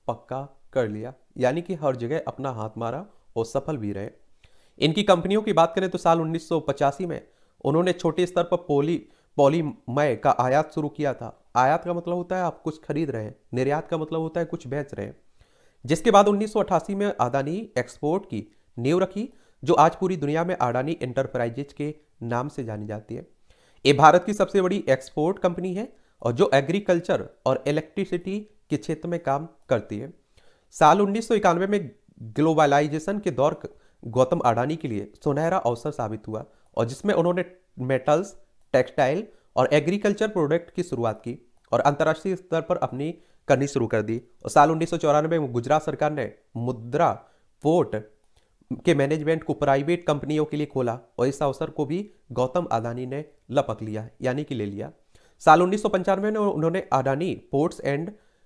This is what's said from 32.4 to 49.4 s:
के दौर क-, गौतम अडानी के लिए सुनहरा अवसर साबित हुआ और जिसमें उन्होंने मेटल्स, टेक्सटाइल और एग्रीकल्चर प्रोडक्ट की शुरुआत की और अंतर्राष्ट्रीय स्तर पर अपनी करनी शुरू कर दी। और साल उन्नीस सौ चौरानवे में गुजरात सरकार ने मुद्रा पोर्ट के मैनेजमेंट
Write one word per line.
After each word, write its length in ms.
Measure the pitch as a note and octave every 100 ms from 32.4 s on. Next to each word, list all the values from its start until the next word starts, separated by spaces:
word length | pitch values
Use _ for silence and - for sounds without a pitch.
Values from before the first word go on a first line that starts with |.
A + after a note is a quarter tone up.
| D#3+ D#3 D3 C#3+ D3+ D#3+ D#3+ G#3
के 120 | G3+
दौर 240 | C3 D3
क-, 240 | D#3+ - - _ _
गौतम 340 | A#2 A#2 C3 E3+
अडानी 380 | A#2+ A#2 C3+ D#3+
के 120 | C3+
लिए 240 | G#2 - -
सुनहरा 320 | D3+ C#3+ E3 F#3
अवसर 340 | A#2+ A#2+ D3+
साबित 380 | C#3+ G#2+ G#2+ -
हुआ 160 | G#2+ - _ _ -
और 80 |
जिसमें 300 | A#2 - G3+
उन्होंने 300 | F3+ E3+ F3+ F3 - _ -
मेटल्स, 580 | B2+ C3 D3 D#3 G3+ - - _ _
टेक्सटाइल 560 | B2+ B2+ - C3 E3 A3+ - _ B2
और 120 | C3
एग्रीकल्चर 560 | D3+ D3 G3+ G#3 G3+ G#3+
प्रोडक्ट 420 | G3 C#3+ E3+ F3
की 120 | -
शुरुआत 380 | F3 B2 A#2 G#2+
की 320 | A#2 - _ _ _
और 80 | A2+
अंतर्राष्ट्रीय 560 | C#3+ C#3+ D#3 D#3 G3 F#3
स्तर 240 | - E3
पर 160 | E3 -
अपनी 380 | B2+ B2+ D3+ - _ _ -
करनी 180 | C3 C#3
शुरू 200 | C3 A2+
कर 160 | A2+
दी। 200 | G#2+ A#2 - -
और 60 | -
साल 200 | D3+ D3+
उन्नीस 200 | D#3+ E3+
सौ 60 | E3+
चौरानवे 420 | D#3 D3 D#3+ E3
में 140 | C#3
गुजरात 300 | A#2+ A#2 D3+
सरकार 300 | D#3 C#3 D3+
ने 220 | D3+ A2 - _ A#2
मुद्रा 560 | A#2+ A#2+ A#2+ D3 D#3 G2 - _ _ _
पोर्ट 340 | D3 F3 C3 G#2+ - _ _ _ _ _ - A#2+
के 100 | -
मैनेजमेंट 500 | C#3+ C#3 D#3 D3+ D#3+